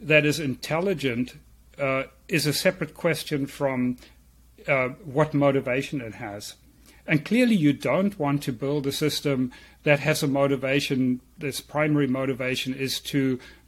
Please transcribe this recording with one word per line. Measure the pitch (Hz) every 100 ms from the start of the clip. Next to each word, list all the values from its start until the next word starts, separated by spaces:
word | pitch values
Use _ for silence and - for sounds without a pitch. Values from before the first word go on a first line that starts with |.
that | 170 151 147
is | 143
intelligent, | 143 120 - 156 196 165 135 117 123 - - - _ -
uh, | 135 135 135 - -
is | 165 147
a |
separate | 139 190 185 151
question | - 170 156 - 147 139
from, | - 139 127 123 123 - - _ - - - -
uh, | 135 127 -
what | 156 131 151
motivation | 147 143 135 127 127 139 143
it | 113 104
has. | 113 104 - - - _ - - -
And | 160
clearly | - 233 247
you | 214 147
don't | 135 127 151 196 202
want | 143 143
to | 143
build | 113 139 147 139
a |
system | 139 151 - 147 131 127 - - -
that | 156 143
has | 151 151
a | 151
motivation, | 139 139 139 131 143 143 131 131 123 - -
its | 147 -
primary | - 147 156 147 135
motivation | 131 135 123 127 127 131
is | 135 135 -
to | - 147 135 123 - -